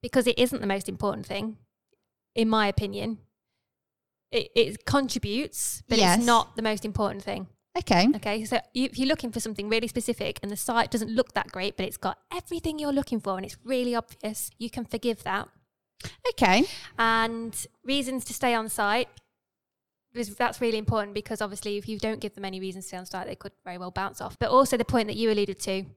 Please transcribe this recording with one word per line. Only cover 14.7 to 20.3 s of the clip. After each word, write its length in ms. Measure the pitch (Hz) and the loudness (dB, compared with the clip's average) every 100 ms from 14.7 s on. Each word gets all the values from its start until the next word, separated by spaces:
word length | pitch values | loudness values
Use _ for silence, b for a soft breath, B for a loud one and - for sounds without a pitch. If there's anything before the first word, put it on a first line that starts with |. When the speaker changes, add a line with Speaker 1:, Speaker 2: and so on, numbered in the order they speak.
Speaker 1:
can 140 | - 233 | -8 -6
forgive 360 | 226 240 220 | -4 -2 -2
that. 240 | - 196 - _ _ _ _ _ B B 494 | -2 -4 -6 _ _ _ _ _ B B -4
Speaker 2:
Okay. 340 | - 214 190 330 B B - | 2 6 6 4 B B 0
Speaker 1:
And 560 | 226 226 226 226 226 - - _ | 2 4 2 -2 -8 -8 -12 _
reasons 420 | 240 277 254 262 - | -4 -2 0 -4 -6
to 80 | |
stay 220 | 226 254 233 | -2 2 2
on 140 | 220 | 0
site, 380 | - 208 220 247 - _ _ _ _ _ _ _ _ _ | 0 2 2 0 -8 _ _ _ _ _ _ _ _ _
is, 220 | 240 226 | -8 -8